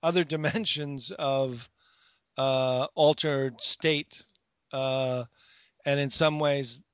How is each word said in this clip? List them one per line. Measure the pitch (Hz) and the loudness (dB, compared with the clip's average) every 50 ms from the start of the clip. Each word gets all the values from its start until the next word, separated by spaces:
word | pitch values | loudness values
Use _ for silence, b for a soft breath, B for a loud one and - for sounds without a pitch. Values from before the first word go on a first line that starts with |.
other | - 165 175 180 170 | 0 2 2 2 0
<laughs> | 139 156 | 0 -2
dimensions | 156 151 147 - 226 220 - - 147 147 143 143 135 127 - 190 - | -2 0 0 0 0 -2 -2 -2 -2 -4 -8 -8 -8 -8 -8 -6 -4
of, | 156 139 135 135 135 131 123 120 120 - _ b b b b b b b b b b _ _ | -2 0 0 0 0 -2 -4 -10 -12 -18 _ b b b b b b b b b b _ _
uh, | - 135 135 131 131 131 131 127 127 135 - _ | -2 0 0 2 2 0 0 0 0 -2 -2 _
altered | - 156 147 156 - - 156 143 135 135 135 120 - | 4 6 6 6 4 0 -2 0 0 -2 -4 -6 -4
state. | - - - - - 160 156 147 139 _ - - - _ _ _ _ _ _ _ _ _ | -2 -2 -2 2 2 2 2 2 -2 _ -16 -20 -20 _ _ _ _ _ _ _ _ _
Uh, | - 135 135 135 131 135 131 127 127 127 120 - B B B B B B B B B B _ | -6 -4 -4 -2 -2 -2 -2 -2 -2 -4 -6 -8 B B B B B B B B B B _
and | 147 139 143 | 0 0 0
in | 143 139 | 0 0
some | - - 165 156 151 151 | 2 2 2 2 2 2
ways | 151 147 143 143 135 117 117 131 - _ | 2 2 2 0 -2 -4 -6 -8 -14 _